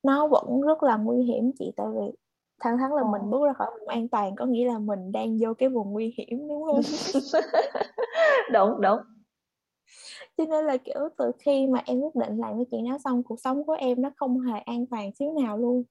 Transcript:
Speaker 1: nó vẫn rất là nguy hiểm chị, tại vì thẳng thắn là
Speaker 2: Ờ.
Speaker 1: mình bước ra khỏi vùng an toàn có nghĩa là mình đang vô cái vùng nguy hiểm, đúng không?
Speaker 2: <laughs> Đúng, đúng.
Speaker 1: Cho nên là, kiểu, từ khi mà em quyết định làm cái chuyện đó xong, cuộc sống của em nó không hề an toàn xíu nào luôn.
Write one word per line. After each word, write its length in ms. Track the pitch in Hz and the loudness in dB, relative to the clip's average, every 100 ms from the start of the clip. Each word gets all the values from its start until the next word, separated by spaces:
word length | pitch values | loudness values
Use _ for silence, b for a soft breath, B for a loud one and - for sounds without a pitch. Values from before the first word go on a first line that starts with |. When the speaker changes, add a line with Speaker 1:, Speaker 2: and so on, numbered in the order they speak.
Speaker 1:
nó 240 | 269 277 302 | 4 4 4
vẫn 320 | 285 - 247 | 4 4 0
rất 220 | 285 311 | 2 4
là 140 | 294 220 | 4 2
nguy 260 | 214 247 | 2 2
hiểm 260 | 240 220 240 277 | 2 2 0 -2
chị, 140 | 185 202 | -8 -6
tại 100 | 214 | -4
vì 120 | 220 202 - _ _ _ _ | -4 -6 -8 _ _ _ _
thẳng 180 | 240 240 | -2 0
thắn 120 | 262 | 0
là 120 | 294 | 0
Speaker 2:
Ờ. 60 | 220 | 0
Speaker 1:
mình 180 | 208 202 | -2 -2
bước 160 | 247 294 | 2 2
ra 60 | |
khỏi 180 | 262 214 233 | 2 -4 -6
vùng 100 | - | -6
an 200 | 233 233 | -4 0
toàn 280 | 262 294 - | 0 -2 -2
có 100 | 254 | 0
nghĩa 200 | 233 247 | 2 2
là 120 | 226 | 0
mình 340 | 208 196 185 | -2 -4 -4
đang 260 | 220 226 220 | -4 -2 0
vô 140 | 226 226 | 0 2
cái 100 | 262 | 0
vùng 240 | 247 196 | 0 -2
nguy 220 | 208 226 240 | -4 -4 -6
hiểm, 300 | - 240 294 | -8 -8 -6
đúng 160 | 294 | -6
không? 180 | 311 285 | 2 2
Speaker 2:
<laughs> 1700 | 285 302 - 269 - 330 - - 554 - - - 466 640 640 539 - | 2 -4 -2 -2 2 0 2 0 0 -4 -6 -4 -4 4 4 4 4
Đúng, 280 | 226 196 277 | 4 4 4
đúng. 180 | 190 226 - _ _ _ _ _ _ _ _ B B B B - | 2 2 -2 _ _ _ _ _ _ _ _ B B B B -6
Speaker 1:
Cho 60 | 320 | 0
nên 180 | 311 | 0
là, 120 | 311 262 | 2 -2
kiểu, 320 | - - 302 - | -4 -6 -6 -2
từ 140 | 240 247 | -2 0
khi 280 | 285 277 269 | 0 2 2
mà 160 | 254 - | 0 0
em 140 | 247 | -2
quyết 140 | 294 | -2
định 220 | 277 - 214 | -2 -2 -4
làm 140 | 226 214 | -4 -4
cái 100 | 247 | -4
chuyện 200 | 226 233 | -4 -4
đó 80 | 277 | -4
xong, 180 | 269 247 | -2 -2
cuộc 180 | 247 233 | -2 -6
sống 240 | 262 277 302 | -2 -2 -2
của 60 | |
em 300 | 320 262 247 | -2 0 0
nó 80 | 269 277 | -2 -2
không 240 | 277 254 | 0 0
hề 180 | 254 208 | 0 -4
an 260 | - 240 254 | -6 -6 -4
toàn 240 | 233 202 - | -6 -8 -4
xíu 140 | 285 311 | -4 0
nào 160 | 240 208 | -2 0
luôn. 240 | 240 247 247 | 0 0 -4